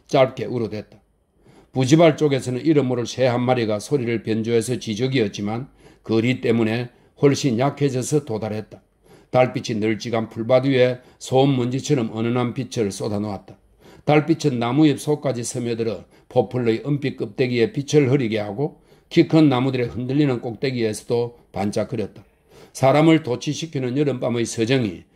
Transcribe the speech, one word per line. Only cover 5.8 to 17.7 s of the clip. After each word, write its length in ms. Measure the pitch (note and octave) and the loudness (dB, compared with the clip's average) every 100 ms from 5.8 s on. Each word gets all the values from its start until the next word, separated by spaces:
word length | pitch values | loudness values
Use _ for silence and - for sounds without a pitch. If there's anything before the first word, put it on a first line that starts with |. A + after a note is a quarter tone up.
| - _ | -20 _
거리 380 | - A2 A#2 B2 | -2 0 0 0
때문에 500 | B2+ A#2 A2 A2+ B2 - _ _ | 0 2 0 -2 -6 -14 _ _
훨씬 360 | D3 C#3 C#3+ A2+ | 2 2 0 0
약해져서 680 | C#3 C#3 C#3+ B2+ A#2 D3 | -2 0 -2 -2 -2 -2
도달했다. 580 | D3 A2 G#2+ G#2+ G#2 G2+ _ _ _ - _ | -2 -6 -6 -8 -10 -18 _ _ _ -20 _
달빛이 500 | B2+ B2+ B2 G#2+ G#2+ | 2 2 0 -6 -2
널찍한 480 | G#2+ G#2+ A#2+ A2+ A2 | -2 -2 -4 -4 -4
풀밭 380 | - A2+ B2+ C3+ | -6 0 2 4
위에 320 | B2+ B2 B2 - _ | 4 2 0 -10 _
소음 380 | - B2+ C#3 C3 | -2 2 4 2
먼지처럼 600 | A#2+ C3 - D3 A2+ G#2+ | 0 -4 -2 0 0 -2
은은한 380 | A#2 B2 A#2+ | -2 -2 -2
빛을 380 | A2 A#2+ - G#2 | -4 -6 -4 -4
쏟아놓았다. 640 | F#2+ A#2+ G#2 G#2 F#2+ - - _ _ - - | -4 -4 -4 -4 -8 -12 -20 _ _ -20 -6
달빛은 540 | - D3+ D3+ D#3+ D3 B2 | 2 2 2 0 0 -2
나무 280 | A#2 C3+ D#3 | 0 4 4
잎 140 | C3+ | 4
속까지 420 | - D3 C#3+ A#2+ | -2 -2 -2 -4
스며들어 600 | A2+ C3 A#2+ A2+ A2+ F#2+ - _ _ | -6 -6 -4 -2 -4 -6 -12 _ _
포플러의 540 | - - B2 A#2 A2 C#3+ | 0 0 0 0 0 -2
은빛 300 | C#3+ C3 - | -4 -4 -6
껍데기에 560 | A#2 - B2+ A#2+ A2+ | -8 -2 0 2 0